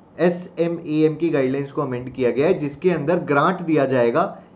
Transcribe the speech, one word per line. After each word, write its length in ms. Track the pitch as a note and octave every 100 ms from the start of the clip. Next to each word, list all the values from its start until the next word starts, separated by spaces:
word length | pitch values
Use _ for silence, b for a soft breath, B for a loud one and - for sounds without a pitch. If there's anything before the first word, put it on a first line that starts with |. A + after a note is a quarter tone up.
| - -
एसएमएएम 960 | F3 F3 - - E3+ E3+ - D#3 D#3 D3+
की 140 | E3
guidelines 420 | D3 C3 C#3 C#3
को 100 | -
amend 320 | C3+ B2 B2+
किया 180 | B2+ A#2+
गया 160 | A2+ D#3+
है, 60 |
जिसके 380 | F3+ D3 - F3+
अंदर 240 | D#3+ C#3+ F3+
grant 460 | C#3+ C#3+ E3 F3+
दिया 240 | E3 D3 C3
जाएगा 560 | C3 A#2+ C#3+ G3 B B